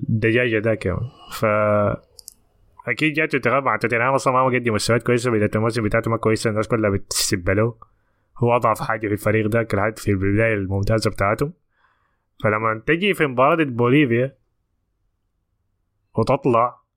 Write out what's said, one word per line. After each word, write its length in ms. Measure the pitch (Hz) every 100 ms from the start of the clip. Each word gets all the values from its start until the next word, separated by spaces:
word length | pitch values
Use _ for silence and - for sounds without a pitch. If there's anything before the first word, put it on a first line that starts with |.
| -
الدجاجة 500 | 113 113 117 123 110
ده 160 | 110 107
كمان، 340 | 95 90 117 - -
ف 140 | - 110 107 104 104 104 - _ _ - _ _ _ _ _ -
أكيد 260 | 120 151
جاته 220 | 151 156 143
انتقاد 280 | 120 127
مع 140 | 135 107
توتنهام، 360 | 117 117 120
أصلًا 200 | 135 139
ما 160 | 127 131
مقدم 240 | 123 120
مستويات 300 | 107 - 117
كويسة، 280 | - 123 120
بداية 200 | 113 104 107
الموسم 280 | 113 113
بتاعته 280 | 104 113 113
ما 60 | 113
كويسة، 320 | 113 110 117
الناس 180 | 104 110
كلها 220 | 117 107
بتستبله، 840 | 98 - - - 104 87 98 113 117 - _ _ _ _ -
هو 180 | 120 120
أضعف 260 | 117 107
حاجة 260 | 139 113 107
في 60 |
الفريق 340 | 104 - 107 107
ده، 160 | 117
كان 300 | 113 101 104 110
في 160 | -
البداية 420 | 98 98 101 113
الممتازة 580 | 107 95 98 98 110 107
بتاعته. 400 | 101 98 110 143 - _ _ _ _ _ _ _ _
فلما 380 | 110 107 110 110 113
تجي 260 | 165 202
في 120 | 170 151
مباراة 380 | 123 135 165
بوليفيا 720 | 151 117 120 143 139 117 135 - _ _ _ _ _ _ _ _ _ _ _ _ _ _ _ _ _ -
وتطلع 640 | 113 135 139 117 120 - _